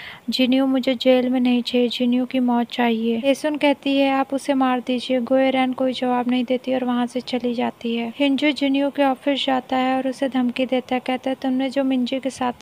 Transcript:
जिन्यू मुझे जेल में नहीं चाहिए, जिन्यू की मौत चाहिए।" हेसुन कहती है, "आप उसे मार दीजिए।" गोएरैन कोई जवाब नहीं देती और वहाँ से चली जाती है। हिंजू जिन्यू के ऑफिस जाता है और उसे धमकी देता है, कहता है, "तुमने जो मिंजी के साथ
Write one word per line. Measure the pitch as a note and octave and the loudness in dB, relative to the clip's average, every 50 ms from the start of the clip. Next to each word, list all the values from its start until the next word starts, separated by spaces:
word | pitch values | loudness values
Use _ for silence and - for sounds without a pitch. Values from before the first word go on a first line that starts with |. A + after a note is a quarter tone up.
| - - - - - - | -18 -18 -18 -14 -8 -4
जिन्यू | A#3 - B3+ B3 B3+ C4 C4+ | 0 0 2 4 4 2 2
मुझे | C4+ C4 C4+ B3 C4+ C4 | 2 2 0 0 0 -2
जेल | A3+ - C4 B3+ B3+ B3 B3+ | 2 4 4 4 4 4 2
में | B3+ C4 | 0 2
नहीं | B3 B3 B3 A#3+ A#3 | 2 2 2 0 0
चाहिए, | - - B3 B3 A#3 | 0 0 0 0 0
जिन्यू | - - B3 A#3+ A#3+ B3 B3+ | 0 0 0 2 2 0 0
की | B3 - C4 | 0 -2 0
मौत | B3 B3 A#3+ A#3+ A#3+ A#3 | 0 2 2 0 0 -2
चाहिए।" | - - B3 A#3 A3+ A3 A3+ A#3 A3+ A3+ | -2 0 0 0 0 0 0 0 -2 0
हेसुन | A#3 C#4 C4+ C4 - D4+ D4+ | 2 0 0 0 0 -4 -2
कहती | C#4 D4 D4 C#4 - - C#4 C4+ | 0 2 2 2 2 0 0 2
है, | C#4 C#4 C4+ | 2 2 2
"आप | C4+ C4+ C4+ - C#4 | 2 0 0 0 -2
उसे | C4+ - - C#4+ | -4 -2 0 0
मार | C4 C4 B3+ B3+ B3+ | 2 2 2 0 0
दीजिए।" | A#3+ - B3+ A#3+ - - B3+ B3+ | -2 -2 -4 -4 -2 -2 -2 0
गोएरैन | A#3 A#3+ C4 C4 C4 C4+ C4 C4 C4 B3+ B3+ | 0 2 2 4 4 4 2 2 0 0 0
कोई | B3+ C4 C4 B3 | -2 -2 -2 -2
जवाब | - B3+ B3 B3 B3 B3 B3 | -2 -2 0 0 0 0 0
नहीं | B3 B3+ B3 | 0 0 0
देती | - B3+ B3 - B3+ C4 | 0 -2 -2 -2 -2 -2
और | B3+ B3+ | -2 0
वहाँ | B3 B3 A#3+ B3 | 0 0 0 0
से | A#3+ - B3 | -2 -4 -6
चली | A#3+ - - A#3+ A#3+ B3 A#3+ | -6 -4 -4 -2 -2 -2 -2
जाती | A#3 B3 A#3 - - - A#3 A#3 | -2 -2 -4 -4 -6 -6 -4 -4
है। | A#3 A#3 A#3 A3+ | -4 -4 -4 -2
हिंजू | - C#4+ C#4 C#4 B3 D4 D4+ C#4 | 0 0 2 2 2 2 0 0
जिन्यू | - C#4+ C#4 C4+ C#4 C#4 C#4+ | 2 0 0 2 2 0 0
के | C#4 C#4+ C#4+ | 0 2 2
ऑफिस | C4+ C4 - - C#4+ C#4 B3 - | 0 0 0 -2 -2 -2 0 0
जाता | C#4 C4 B3+ - - C4 | 0 -2 -2 -2 -2 -2
है | C4 B3+ C4 C4 | 0 0 0 0
और | C4 C4 C4 | 0 -2 -4
उसे | B3+ - C#4 C4 | -4 -4 -4 -2
धमकी | B3+ B3+ B3 B3 A#3 - C4 | -2 0 -2 0 0 -2 -2
देता | A#3+ C4 B3+ B3 - B3+ | -2 -2 -2 -2 -2 -4
है, | B3 - | -4 -2
कहता | - B3+ B3 - C4 | -4 -4 -4 -2 -4
है, | C4+ - - | -4 -4 -2
"तुमने | C4 B3+ B3+ C4+ C4+ | -2 -2 0 -2 -2
जो | B3 C#4 C4+ | 0 0 0
मिंजी | C4 C4+ B3+ B3 A#3 C4+ C4 | 0 0 0 0 -2 -2 -4
के | - C4+ | -4 -6
साथ | - - B3+ B3 A#3+ - | -6 -4 -4 -4 -6 -6